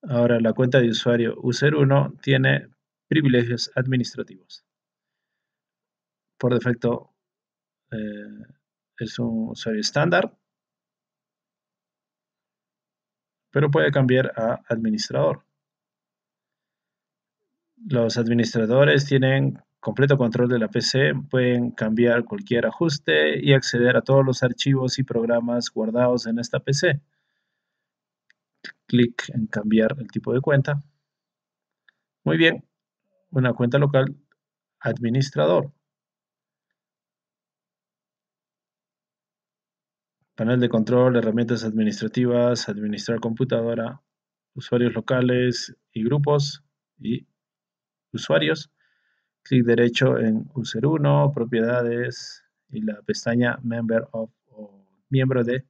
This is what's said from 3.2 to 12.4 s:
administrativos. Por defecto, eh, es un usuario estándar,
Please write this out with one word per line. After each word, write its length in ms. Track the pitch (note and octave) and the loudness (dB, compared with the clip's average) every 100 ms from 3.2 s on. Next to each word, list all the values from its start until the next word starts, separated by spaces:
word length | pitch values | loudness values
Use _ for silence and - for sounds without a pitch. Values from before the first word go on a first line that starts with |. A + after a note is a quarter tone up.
| C#3+ B2 A#2+ A#2+ - | 4 2 2 -4 -6
administrativos. 880 | - B2+ C3 A#2+ - - F#2+ _ - _ _ _ _ _ _ _ _ _ _ _ _ _ _ _ _ _ _ | -4 -2 -2 -2 -6 -12 -14 _ -20 _ _ _ _ _ _ _ _ _ _ _ _ _ _ _ _ _ _
Por 160 | A#2+ | 0
defecto, 580 | B2 B2 A#2+ A#2+ C2 - _ _ _ _ _ _ _ _ | 0 0 -2 -2 -4 -8 _ _ _ _ _ _ _ _
eh, 560 | A2+ G#2+ G#2 G#2 G#2 A#2 - _ _ _ - | -10 -10 -12 -18 -20 -20 -20 _ _ _ -12
es 220 | A2 - | -12 -6
un 320 | A#2+ A2+ A2+ | -6 -4 -8
usuario 300 | A#2 - G#2+ | -8 -8 -6
estándar, 580 | G#2+ D3 D#3 F3 G#3+ _ _ _ _ _ _ _ _ _ _ _ _ _ _ _ _ _ _ _ _ _ | -4 -2 0 0 -2 _ _ _ _ _ _ _ _ _ _ _ _ _ _ _ _ _ _ _ _ _